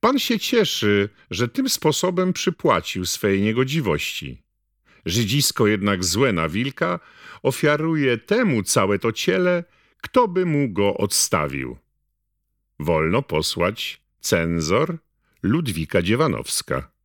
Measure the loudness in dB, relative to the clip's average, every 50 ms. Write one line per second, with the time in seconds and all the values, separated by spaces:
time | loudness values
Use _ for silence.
0 | 4 2 2 2 0 0 -2 -2 0 0 2 2 2 2 0 0 2 2 4 2
1 | 2 0 _ _ _ _ -4 -2 -2 -2 0 -2 -2 0 -2 0 0 0 0 2
2 | -2 -2 0 0 0 0 0 0 -2 -4 -4 _ 2 2 2 2 2 -4 -6 -6
3 | -4 -4 -4 -2 0 2 2 2 2 0 2 0 -2 0 -2 -2 0 0 0 0
4 | -2 -6 -8 -8 -10 -12 -14 -16 _ _ _ _ _ _ _ _ _ _ _ _
5 | _ -4 -2 0 0 0 0 0 0 0 0 2 2 2 2 2 0 -2 -2 0
6 | -2 -2 0 2 2 2 2 0 -2 -2 -2 -4 -4 -4 -4 -4 -4 -4 -4 -6
7 | -8 -16 -20 -20 -20 -20 -20 -4 -4 -4 -2 2 2 2 2 2 0 -2 0 0
8 | 2 2 0 0 0 -2 0 2 2 2 2 0 0 2 2 2 2 2 0 0
9 | 0 -2 -4 -2 -2 0 2 2 2 2 0 0 -4 _ _ _ _ _ _ _
10 | -16 0 2 2 2 2 0 -2 0 2 2 0 0 0 0 2 2 2 2 0
11 | -2 -2 0 0 0 2 2 0 0 0 -4 -6 -8 -8 -10 -14 _ _ _ _
12 | _ _ _ _ _ _ _ _ _ _ _ _ _ _ _ _ -2 0 2 2
13 | 2 2 0 0 -2 _ -2 -2 -2 -2 -2 0 -2 -2 -2 -4 -10 -10 -10 _
14 | _ _ _ _ -2 0 0 2 2 0 0 -2 0 0 2 0 0 -2 -4 -10
15 | _ _ _ _ _ _ _ _ -2 0 0 0 0 -2 -4 -4 -6 0 0 0
16 | 2 2 0 2 2 0 0 -4 -6 -6 -6 -6 -4 -4 -6 -6 -6 -8 _ _